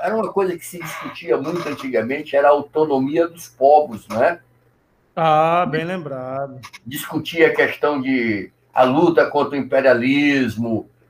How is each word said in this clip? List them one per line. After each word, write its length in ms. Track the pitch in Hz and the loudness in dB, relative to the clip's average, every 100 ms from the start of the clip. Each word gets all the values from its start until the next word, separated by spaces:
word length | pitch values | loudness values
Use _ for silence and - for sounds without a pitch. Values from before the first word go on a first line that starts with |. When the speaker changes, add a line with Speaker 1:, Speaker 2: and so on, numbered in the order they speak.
Speaker 1:
era 140 | 180 220 | -4 -4
uma 160 | 185 | -2
coisa 240 | 190 190 170 | -2 -2 -4
que 80 | - | -12
se 140 | 175 | -14
discutia 580 | 160 - 135 - 170 139 | -14 -12 -14 -14 -4 -2
muito 300 | 135 175 151 | -2 -6 -6
antigamente, 680 | 135 135 117 110 143 147 139 | -8 -4 -2 -2 -6 -2 2
era 120 | 143 | 4
a 40 | |
autonomia 760 | 147 143 156 156 135 135 160 170 | 4 2 -2 0 0 0 0 -2
dos 200 | 165 - | -4 -20
povos, 600 | _ 131 151 151 104 - | _ 6 6 4 -6 -8
né? 320 | 110 147 170 _ _ _ _ _ _ _ - | -2 0 -2 _ _ _ _ _ _ _ -2
Speaker 2:
Ah, 500 | 160 156 160 175 175 | 2 2 2 2 0
bem 200 | 156 165 | -4 -6
lembrado. 720 | 185 151 131 127 135 139 127 117 - 117 | -8 -8 -10 -8 -8 -8 -12 -20 -20 -14
Speaker 1:
Discutia 600 | 143 - 156 156 165 160 | -12 -8 -8 -6 4 4
a 80 | - | 4
questão 460 | 135 - 147 147 | 0 0 -2 0
de 500 | 131 131 113 101 92 _ _ | 0 0 0 -2 -6 _ _
a 100 | - | 2
luta 420 | 127 135 175 160 143 | 2 4 4 4 2
contra 260 | 147 135 143 | 0 -2 -4
o 40 | |
imperialismo, 1300 | 127 135 131 123 123 139 147 139 123 104 117 110 - _ _ | -2 2 4 4 2 2 2 2 -2 -4 -4 -4 -6 _ _